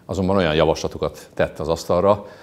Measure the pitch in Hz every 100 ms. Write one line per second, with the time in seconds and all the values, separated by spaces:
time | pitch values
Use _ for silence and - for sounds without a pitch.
0 | - 87 92 98 82 78 80 82 - -
1 | 76 - - - 82 - 76 82 - 90
2 | 98 101 - -